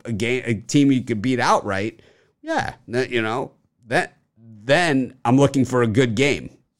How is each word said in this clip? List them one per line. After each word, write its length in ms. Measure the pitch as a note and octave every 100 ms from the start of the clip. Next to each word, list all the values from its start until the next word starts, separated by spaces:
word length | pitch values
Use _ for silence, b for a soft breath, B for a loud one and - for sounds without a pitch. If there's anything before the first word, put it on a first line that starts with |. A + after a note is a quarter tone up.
| -
a 80 |
game, 280 | G2+ A#2 B2+ -
a 80 |
team 360 | G#2 - D3 C#3
you 140 | B2+
could 180 | B2 A2
beat 200 | B2 B2
outright, 600 | C3+ G#3+ G#2 G2 A2 - b b b _
yeah, 340 | D4+ D#4 - - -
that, 220 | A#2+ A#2+
you 120 | A#2+
know, 300 | A2 B2 C#3+ - _ _ G#2+
that, 300 | C#3+ - - _ _
then 800 | A2+ A2 A2+ D3+ F3 C3+ B2 - A#2
I'm 100 | C3+
looking 300 | C#3 C#3 B2
for 160 | B2+
a 60 | A#2
good 280 | G#2+ B2+ G#2+
game, 340 | C#3+ F#2+ B1+ - _ _